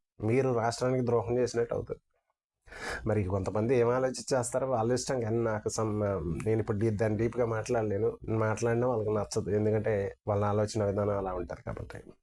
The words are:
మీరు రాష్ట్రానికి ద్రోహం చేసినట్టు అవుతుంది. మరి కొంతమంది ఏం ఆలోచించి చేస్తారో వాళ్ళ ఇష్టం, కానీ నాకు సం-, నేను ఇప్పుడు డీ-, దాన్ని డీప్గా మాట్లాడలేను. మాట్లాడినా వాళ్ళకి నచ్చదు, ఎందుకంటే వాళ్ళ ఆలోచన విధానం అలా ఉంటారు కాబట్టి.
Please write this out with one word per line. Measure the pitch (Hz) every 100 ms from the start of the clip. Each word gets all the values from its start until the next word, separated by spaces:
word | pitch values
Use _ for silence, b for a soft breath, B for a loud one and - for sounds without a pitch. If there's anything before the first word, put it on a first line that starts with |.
| _ -
మీరు | 107 127 131
రాష్ట్రానికి | 117 113 - 127 131 120
ద్రోహం | 117 113 123
చేసినట్టు | 120 120 117
అవుతుంది. | 101 - - _ _ _ _ _ _ - B B B 107
మరి | 104
కొంతమంది | 92 98 95 104 113 131
ఏం | 117
ఆలోచించి | 127 131 123 - 131
చేస్తారో | 117 131 135
వాళ్ళ | 123 113
ఇష్టం, | 127 - 131
కానీ | 110 117
నాకు | 113 107 110
సం-, | - 110 104 101 95 82 80
నేను | 107 110
ఇప్పుడు | 107 104
డీ-, | 113
దాన్ని | 101 110 107
డీప్గా | 113 117 117
మాట్లాడలేను. | 110 107 120 107 98 113 - -
మాట్లాడినా | 110 110 104 117 117 127
వాళ్ళకి | 117 107
నచ్చదు, | 107 98 113 92
ఎందుకంటే | 104 107 110 107 101 98 - -
వాళ్ళ | 101
ఆలోచన | 104 104 104 113
విధానం | 101 101 104 101
అలా | 95
ఉంటారు | 92 87 -
కాబట్టి. | - - - - - -